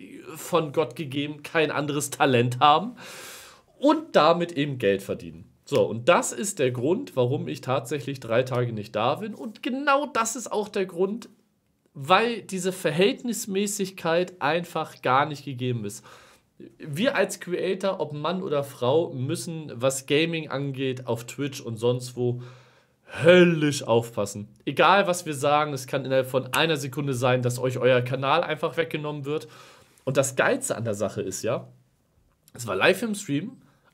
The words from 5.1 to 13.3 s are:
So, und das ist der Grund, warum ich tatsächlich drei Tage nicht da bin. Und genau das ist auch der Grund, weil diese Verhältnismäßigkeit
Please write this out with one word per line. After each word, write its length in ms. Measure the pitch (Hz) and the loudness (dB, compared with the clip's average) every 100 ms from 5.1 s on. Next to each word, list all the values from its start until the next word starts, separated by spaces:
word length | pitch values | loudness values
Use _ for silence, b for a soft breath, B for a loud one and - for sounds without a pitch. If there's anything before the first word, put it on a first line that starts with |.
| - 85 80 - _ - | -8 -10 -16 -20 _ -2
So, 160 | 135 | 2
und 260 | 90 110 123 | 2 0 4
das 220 | 180 180 | 4 2
ist 280 | 240 208 - | -6 -6 0
der 100 | 127 | 0
Grund, 460 | 123 127 220 277 131 | 0 0 -2 -2 0
warum 320 | 123 151 165 | 0 0 -4
ich 120 | 143 | -8
tatsächlich 580 | - 135 127 147 135 131 | -4 -4 -2 -6 -6 -8
drei 240 | 113 113 | 0 0
Tage 280 | 127 127 120 | 2 0 -2
nicht 240 | 107 101 104 | -4 -6 -2
da 200 | 117 165 | 0 -2
bin. 180 | 214 | -6
Und 300 | 214 254 - | -10 -12 -8
genau 420 | 285 262 294 277 294 | -6 -4 2 2 0
das 300 | 233 226 262 | -2 -2 -4
ist 160 | - | -6
auch 180 | 208 202 | -4 -4
der 160 | 208 185 | -4 -4
Grund, 420 | 170 196 233 - _ _ _ _ _ _ - | 0 -2 -2 -12 _ _ _ _ _ _ -6
weil 480 | 135 185 233 226 | 2 4 4 -2
diese 280 | - 190 180 | -6 -4 -4
Verhältnismäßigkeit 1700 | 180 165 147 208 277 240 | -2 0 4 2 2 -4